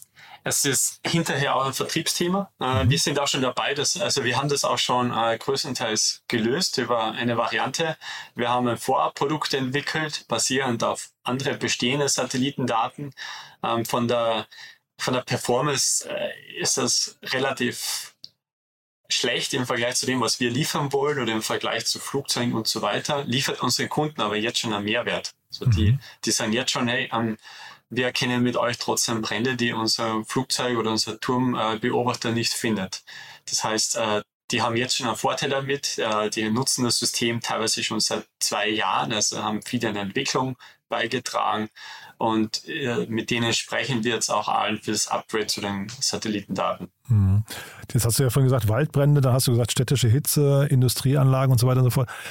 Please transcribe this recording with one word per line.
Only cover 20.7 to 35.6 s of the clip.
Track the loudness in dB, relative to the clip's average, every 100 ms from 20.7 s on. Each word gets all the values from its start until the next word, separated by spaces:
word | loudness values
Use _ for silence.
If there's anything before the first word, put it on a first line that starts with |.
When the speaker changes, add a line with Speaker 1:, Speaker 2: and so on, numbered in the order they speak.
| 0 0
Speaker 1:
wollen | 0 0 0
oder | 0
im | 0
Vergleich | -2 -2 -2 -2
zu | -2 -4
Flugzeugen | -4 -4 -2 -2 0
und | 0 -2
so | -2
weiter, | 0 -2 -2 -2
liefert | -2 -2 -2 -2
unsere | -2 0 -2
Kunden | -2 -2 -2
aber | -2 0
jetzt | -2 -2
schon | -2
einen | -2
Mehrwert. | 0 0 0 -4 -6 -14 _
Also | -2 2
die, | 4 4
Speaker 2:
Mhm. | 2 -2 -8
Speaker 1:
die | -2
sagen | 0 0
jetzt | 0 0
schon, | 0 0
hey, | 0 -2
ähm, | -2 -2 -4 -10 -18 -18 -20 -6
wir | 0 0
erkennen | 2 0 2
mit | 2 2
euch | 0 -2
trotzdem | -2 0 0 -2
Brände, | -2 -2 0 0
die | 0
unser | 0 0 0 0 -2
Flugzeug | -2 -2 0 0 0 0
oder | 0
unser | 0 -2 -4
Turmbeobachter | 0 0 2 0 0 0 0 0 0 -2 -2
nicht | -2 -2
findet. | -2 -2 -2 -4 -8 -14 -20 -18 -18 -8
Das | -4
heißt, | 0 0 0 -2
äh, | 0 -2 -4 _ -4
die | 0
haben | 0 0
jetzt | -2 -2
schon | -2
einen | 0
Vorteil | -2 0 0
damit, | -2